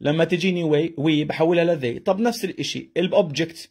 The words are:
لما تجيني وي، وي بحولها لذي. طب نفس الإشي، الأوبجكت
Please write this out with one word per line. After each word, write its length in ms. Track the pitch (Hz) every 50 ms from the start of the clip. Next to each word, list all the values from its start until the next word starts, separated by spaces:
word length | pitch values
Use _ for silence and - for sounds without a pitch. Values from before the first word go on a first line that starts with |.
لما 240 | - 139 151 165 165
تجيني 380 | 170 180 170 170 190 180 175 170
وي، 300 | 156 151 147 160 165 -
وي 260 | - 139 165 156 147 151
بحولها 400 | 151 - - 160 165 180 170 170
لذي. 360 | 170 170 156 131 120 117 127
طب 200 | - 202 190 196
نفس 260 | 233 240 226 - -
الإشي، 460 | 185 - - 143 - - 131 - - _
الأوبجكت 720 | 165 175 175 - 208 190 160 139 151 165 160 - - - -